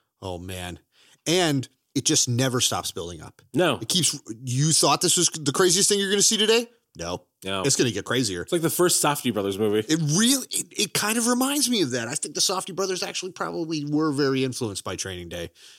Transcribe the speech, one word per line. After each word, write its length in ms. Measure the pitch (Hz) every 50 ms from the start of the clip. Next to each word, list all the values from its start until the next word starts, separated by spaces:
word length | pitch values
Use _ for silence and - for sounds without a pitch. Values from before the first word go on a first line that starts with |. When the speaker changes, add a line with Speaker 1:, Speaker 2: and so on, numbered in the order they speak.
| _ _ _ _ -
Speaker 1:
Oh, 160 | 95 90 87
man. 400 | 87 92 92 90 90 87 87 - - _ _ _ _ _ _ _ _
And 420 | - 165 185 180 160 143 135 127 - - _ _ _ _
it 100 | 139 -
just 240 | - 156 - - -
never 320 | 120 117 131 135 120 127
stops 320 | - - 113 92 87 - -
building 280 | 98 85 85 90 78
up. 220 | 78 - - - _ _ -
Speaker 2:
No. 260 | 135 180 165 127 -
Speaker 1:
It 80 | 127 -
keeps, 300 | - 185 151 - - 143 - - 113 110 131
you 280 | 131 120 131 147 160 151
thought 280 | - 175 151 147 160
this 160 | - 175 -
was 120 | 180 170 -
the 240 | - 160 151 135 139
craziest 360 | - 190 180 160 190 196 -
thing 100 | 208 202
you're 120 | 202 190
gonna 120 | 202 202 190
see 140 | - 226
today? 320 | 196 214 208 226 233 240 233 _ _ _ _ _
No. 260 | - 82 - 90 - - _ _ _ -
Speaker 2:
No. 180 | 95 98 95 92
Speaker 1:
It's 140 | 143 131
gonna 140 | - 156 120
get 140 | 101 98 92
crazier. 380 | - 113 127 131 104 92 87 85
Speaker 2:
It's 100 | - -
like 100 | 175 156
the 80 | 160
first 320 | - - 175 180 - - -
Safdie 300 | 151 143 - - 127 107
brothers 240 | 107 98 98 98 95
movie. 220 | 110 107 101 107 107 - 151
Speaker 1:
It 60 | 170 160 147 147
really, 280 | 185 226 240 277 269 240 -
it, 160 | - - - 175 -
it 220 | - 208 185 -
kind 240 | - - 208 220 240
of 80 | 226
reminds 420 | 233 247 240 254 269 285 294 277 247
me 140 | 247 214 170
of 80 | 123 120
that. 140 | 123 117 117
I 60 | 143
think 200 | 147 - 151 147
the 60 | 185
Safdie 340 | 170 - 190 185 180 - 185
brothers 280 | 156 196 190 185 180 202
actually 300 | 180 180 - - 185 175
probably 520 | - 190 170 170 175 170 160 165 156 143
were 280 | 147 147 151 156 156 143
very 320 | 135 147 135 135 131 131
influenced 380 | 131 117 - 127 110 98 - -
by 120 | 104 95
Training 320 | 87 - 95 92 90 90 85
Day 220 | 85 85 85 85 - - - - -